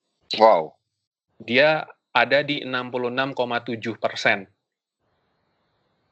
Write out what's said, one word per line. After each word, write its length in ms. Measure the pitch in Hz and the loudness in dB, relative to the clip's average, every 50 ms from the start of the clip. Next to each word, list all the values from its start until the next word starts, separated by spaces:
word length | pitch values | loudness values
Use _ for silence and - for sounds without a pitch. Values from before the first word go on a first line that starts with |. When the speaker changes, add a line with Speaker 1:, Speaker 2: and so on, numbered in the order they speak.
| _ _ _ _ _ - - - | _ _ _ _ _ -10 2 6
Speaker 1:
Wow. 380 | 107 113 107 170 160 147 - _ _ _ _ _ _ _ _ _ _ _ _ - - | 8 8 8 6 2 -2 -10 _ _ _ _ _ _ _ _ _ _ _ _ -16 -8
Speaker 2:
Dia 400 | - 117 127 143 151 156 156 - - - _ _ _ - | -2 2 2 2 2 2 0 -4 -8 -14 _ _ _ 0
ada 240 | 127 117 120 131 139 147 143 | 0 2 2 2 0 0 -2
di 160 | 147 143 - | -4 -6 -6
enam 240 | 127 127 123 123 123 | -6 -6 -6 -6 -6
puluh 240 | 120 127 123 120 | -6 -6 -4 -4
enam 240 | 123 131 135 139 135 | -4 -4 -4 -4 -4
koma 240 | - 123 120 120 117 | -4 -4 -4 -4 -6
tujuh 400 | 117 - 120 110 107 120 107 - | -6 -6 -8 -8 -8 -8 -8 -6
persen. 480 | - 113 - - - 127 110 101 95 - _ _ _ _ _ _ _ _ _ _ _ _ _ _ _ _ _ _ _ _ _ _ _ _ _ _ _ _ _ _ _ _ | -6 -8 -6 -2 0 0 0 0 -4 -10 _ _ _ _ _ _ _ _ _ _ _ _ _ _ _ _ _ _ _ _ _ _ _ _ _ _ _ _ _ _ _ _